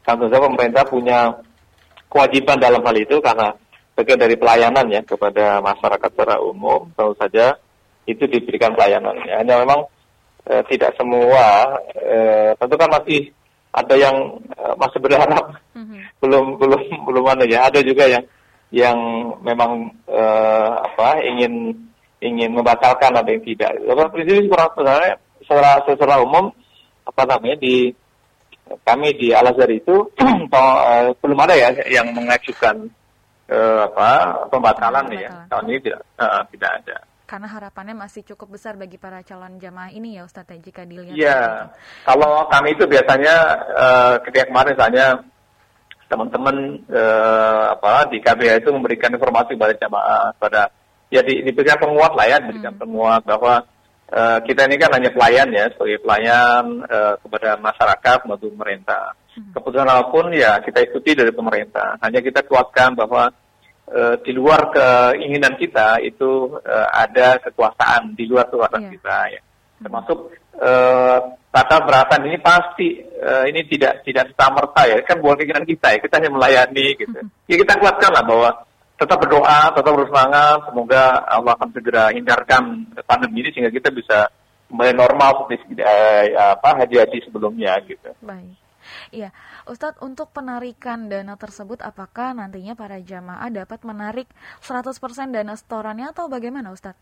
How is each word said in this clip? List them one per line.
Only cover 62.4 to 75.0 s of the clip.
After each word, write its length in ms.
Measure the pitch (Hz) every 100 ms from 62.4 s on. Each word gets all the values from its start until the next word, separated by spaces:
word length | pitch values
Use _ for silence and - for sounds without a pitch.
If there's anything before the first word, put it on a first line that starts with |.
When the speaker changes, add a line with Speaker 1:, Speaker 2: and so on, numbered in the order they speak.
| 135
Speaker 1:
kuatkan 480 | 131 123 - 127 123
bahwa, 320 | 110 123 120 _ _ _ _ _ -
eh, 280 | 117 120 120
di 80 | -
luar 400 | 127 135 156 123
keinginan 880 | 147 127 123 123 135 147 143 139 127
kita 400 | - - 107 113
itu, 560 | 120 113 131 131 131 151
eh, 240 | - 113 104
ada 480 | - 113 120 127 127
kekuasaan 800 | 120 - 110 - 120 120 113 107
di 80 |
luar 240 | 117 123 120
kekuasaan 400 | 123 113 110 104
Speaker 2:
Iya. 40 | 92
Speaker 1:
kita, 200 | 98 98 101
ya. 120 | 98
Speaker 2:
Hmm. 400 | _ _ _ _
Speaker 1:
Termasuk, 340 | 220 117 - 165 - - _ -
eh, 600 | - 127 127 127 127 127 127 127 _
kata 280 | 131 131 160 151
beratan 340 | 135 131 147 143
ini 100 | 170
pasti, 640 | 175 175 170 - 175 170
eh, 440 | - - - 131 131
ini 160 | 151
tidak, 380 | 151 156 135 -
tidak 240 | - 131 127
serta-merta, 560 | - 135 160 - -
ya. 140 | 131 110